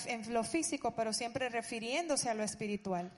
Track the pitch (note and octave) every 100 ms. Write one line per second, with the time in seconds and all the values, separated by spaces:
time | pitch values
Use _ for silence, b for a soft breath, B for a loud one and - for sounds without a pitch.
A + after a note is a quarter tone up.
0 | - A#3 A3 A#3 A3 E4 D4+ C#4+ A#3+ A3+
1 | A3 G#3+ A#3 B3+ B3 A#3 A3+ A#3 A3+ D4
2 | E4+ C4+ B3 G#3+ G#3+ G#3+ G#3+ G3+ G3 F3+
3 | F3+